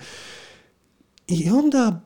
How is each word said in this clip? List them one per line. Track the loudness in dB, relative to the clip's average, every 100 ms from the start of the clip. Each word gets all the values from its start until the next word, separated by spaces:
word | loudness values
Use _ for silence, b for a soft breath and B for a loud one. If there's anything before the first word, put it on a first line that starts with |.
| B B B B B B B B _ _ _ _ -4
I | -2 2
onda, | 2 4 2 2 0